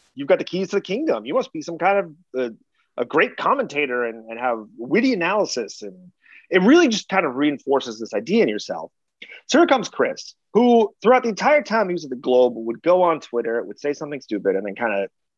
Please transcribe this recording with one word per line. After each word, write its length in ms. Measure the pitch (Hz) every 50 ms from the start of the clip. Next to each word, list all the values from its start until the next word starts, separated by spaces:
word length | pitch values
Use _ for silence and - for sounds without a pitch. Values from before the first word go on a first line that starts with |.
| _ _ _
You've 140 | 262 143 139
got 100 | 185 -
the 60 | -
keys 240 | - - 185 190 180
to 60 | 202
the 60 | 202 -
kingdom. 420 | - 190 254 320 311 131 110 107
You 80 | 127 175
must 200 | 262 - - -
be 100 | 160 147
some 160 | 175 170 156
kind 200 | 170 190 196 202
of, 160 | 180 165 147 160 _ _ - 127
uh, 120 | 127 120 110 - _ _ _ _ _ _ _ -
a 60 | 123
great 300 | 123 - 156 202 - - -
commentator 640 | - 175 254 285 233 160 143 147 147 131 123 123 120
and, 240 | 117 113 113 110 113
and 100 | 113 117
have 280 | 123 127 117 113 107 110 -
witty 380 | - 117 127 147 220 240 262 247
analysis." 680 | 185 165 175 202 214 196 - - 127 110 98 - -
And 320 | 107 101 92 92 90 - _ _ _ _ - - _ _
it 100 | - 190
really 280 | 185 226 294 349 349 254
just 200 | 214 190 - -
kind 160 | 196 190 180
of 120 | 139 120
reinforces 600 | 135 147 147 143 - - 135 139 131 - 123 110 107
this 140 | 113 104 113
idea 300 | 104 113 139 202 233 190
in 60 | 120
yourself. 440 | 104 104 - - 87 80 - - _ _ _ _ _ _ - - - - -
So 120 | - - 302
here 80 | 339
comes 220 | 349 277 247 180 -
Chris, 460 | - - - 82 - - - - - _ _ _ -
who 420 | 208 247 240 240 233 220 202 - _ -
throughout 200 | 220 254 254 254
the 80 | 233
entire 320 | 196 - - 254 302 294 214
time 260 | - 214 226 208 180
he 60 | 180
was 100 | 165 156
at 60 | 131
the 60 | 127
Globe 360 | 120 - 127 127 123 127 120 113
would 280 | 110 113 117 117 - -
go 200 | 165 180 185 180
on 180 | 170 160 151
Twitter, 420 | - - 120 117 117 117 117 117 92
would 180 | 90 107 -
say 140 | - 147 143
something 260 | - 160 147 147 131
stupid, 360 | - - 110 98 90 98 92
and 100 | 98 101
then 80 | 101 95
kind 180 | - 120 110 101
of 180 | 101 98 - _ _ _ _ _